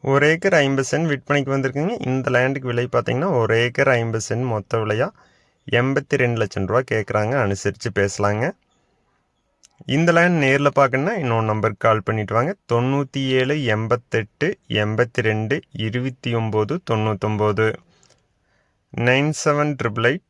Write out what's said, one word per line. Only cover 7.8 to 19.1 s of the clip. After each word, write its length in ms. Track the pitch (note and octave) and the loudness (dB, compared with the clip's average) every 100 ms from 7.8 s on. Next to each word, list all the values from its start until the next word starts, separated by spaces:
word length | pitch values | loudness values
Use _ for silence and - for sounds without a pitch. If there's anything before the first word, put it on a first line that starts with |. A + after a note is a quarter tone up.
| A#2 - | -4 0
பேசலாங்க. 500 | G2 - G#2 G#2 C3+ G#3 _ _ _ _ _ _ _ _ _ _ _ _ - | 0 0 -2 0 -2 -6 _ _ _ _ _ _ _ _ _ _ _ _ -4
இந்த 240 | C3+ E3+ | 2 4
லேண்ட் 260 | E3 F3 E3+ | 4 4 4
நேர்ல 300 | C#3 C#3 C#3+ D3 | 4 4 4 4
பார்க்கணுன்னா, 380 | C3+ C3 D#3 A3 | 2 2 -2 -2
இன்னொரு 280 | C3+ A2+ A2 | 0 0 2
நம்பருக்கு 420 | G#2+ G#2+ G2+ A#2 | 0 0 0 2
கால் 160 | A2 | 2
பண்ணிட்டு 300 | G2+ A2 G#2 | 0 -4 0
வாங்க. 220 | G#2+ C#3 G3 _ | 0 0 -4 _
தொண்ணூத்தி 540 | A#2 B2+ C#3 C#3 C#3 C3+ | 0 2 0 -2 -4 0
ஏழு 340 | C3 B2+ D3+ | 0 2 0
எண்பத்தெட்டு 840 | B2+ G#2+ A2 A#2+ _ D#3+ G#2 _ D#3 - _ | 0 0 0 -2 _ -4 -4 _ -4 -4 _
எண்பத்தி 480 | G#2+ G#2 A2 A#2+ - | -2 0 0 -2 0
ரெண்டு 340 | A2 G#2+ G#2+ D3 - - | 0 0 -2 -4 -6 -8
இருபத்தி 560 | A2 A#2+ C3 B2+ - | -4 -4 -6 -6 -4
ஒன்பது 480 | A#2 A2+ G#2+ G#2 D#3+ | -2 0 0 -2 -4
தொண்ணூத்தொன்பது. 840 | - A2 A2 G#2 G#2+ G#2+ G#2+ G2+ A2 - _ _ _ _ _ _ _ _ _ _ _ | -2 -2 0 -2 -2 0 0 2 0 -2 _ _ _ _ _ _ _ _ _ _ _
நைன் 380 | A2+ A#2+ | -2 2